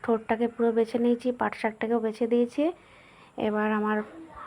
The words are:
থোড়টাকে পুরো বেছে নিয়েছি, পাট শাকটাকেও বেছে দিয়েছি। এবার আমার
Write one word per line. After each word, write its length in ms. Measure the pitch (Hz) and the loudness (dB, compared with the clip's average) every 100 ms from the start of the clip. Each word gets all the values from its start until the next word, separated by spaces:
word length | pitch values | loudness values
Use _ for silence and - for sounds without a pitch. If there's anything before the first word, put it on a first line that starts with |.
থোড়টাকে 440 | - 220 220 226 233 | 0 0 0 0 0
পুরো 240 | - 233 | 0 0
বেছে 260 | 226 226 240 | 2 0 2
নিয়েছি, 320 | 240 240 254 | 2 2 0
পাট 240 | 247 214 - | 0 -2 -2
শাকটাকেও 440 | 220 220 226 240 | -4 -2 -2 0
বেছে 280 | 220 220 226 | 0 -2 2
দিয়েছি। 440 | 240 240 - 311 359 - - - - - - | 2 2 2 0 -2 -14 -20 -20 -20 -14 -4
এবার 340 | 214 214 214 | -2 0 0
আমার 300 | 214 214 214 214 - - - | 0 0 -2 -4 -12 -18 -14